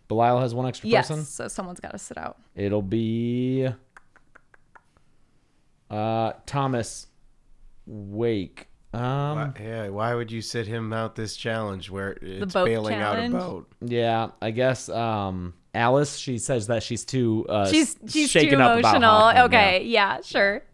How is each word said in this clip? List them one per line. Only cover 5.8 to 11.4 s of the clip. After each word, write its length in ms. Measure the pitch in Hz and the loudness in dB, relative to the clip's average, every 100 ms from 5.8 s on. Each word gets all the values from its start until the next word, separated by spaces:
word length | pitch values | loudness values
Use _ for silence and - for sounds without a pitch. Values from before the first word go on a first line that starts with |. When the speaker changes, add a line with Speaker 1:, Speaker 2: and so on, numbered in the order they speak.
| _ | _
Speaker 1:
uh, 440 | 107 110 113 110 - - | -4 -2 0 -2 -4 -6
Thomas 640 | 143 135 120 113 - - _ _ _ _ - - - - | -2 0 -2 -4 -10 -18 _ _ _ _ -20 -20 -20 -16
Wake. 840 | 107 101 104 117 107 90 - - _ _ | -14 -10 -2 0 -2 -4 -12 -20 _ _
Um, 80 | 117 | -6
Speaker 3:
Why, 500 | 123 139 143 151 143 117 | -4 -2 -4 -4 -6 -8
yeah, 260 | 110 113 104 | -10 -8 -6
why 260 | 98 117 120 | -4 -2 -2
would 160 | 113 | -4
you 100 | 113 | -8
sit 240 | - 120 107 | -6 -6 -6
him 280 | 117 113 | -6 -4
out 220 | 113 110 - | -4 -6 -6
this 200 | 107 | -10
challenge 560 | - | -6